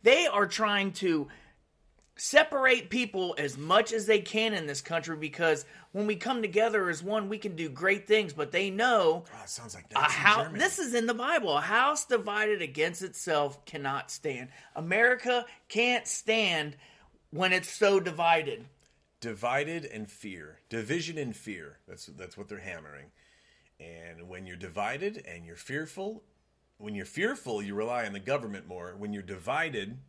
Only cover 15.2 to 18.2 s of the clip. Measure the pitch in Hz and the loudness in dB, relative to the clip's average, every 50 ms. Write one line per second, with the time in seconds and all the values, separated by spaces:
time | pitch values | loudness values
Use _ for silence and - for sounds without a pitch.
15.2 | - 247 247 247 233 - - - _ _ - 220 240 247 247 233 - - - - | 0 0 0 0 0 -4 -16 -20 _ _ 0 2 2 4 2 0 0 -4 -8 -4
16.2 | - 214 220 226 214 185 170 156 147 151 143 - - - - _ - _ _ _ | 0 2 2 2 4 2 2 0 -2 -4 -8 -12 -20 -20 -20 _ -20 _ _ _
17.2 | _ _ - 170 185 185 185 180 180 - - - 214 196 196 190 175 180 160 156 | _ _ -4 0 2 2 2 2 0 -4 0 4 4 6 6 6 4 2 -2 2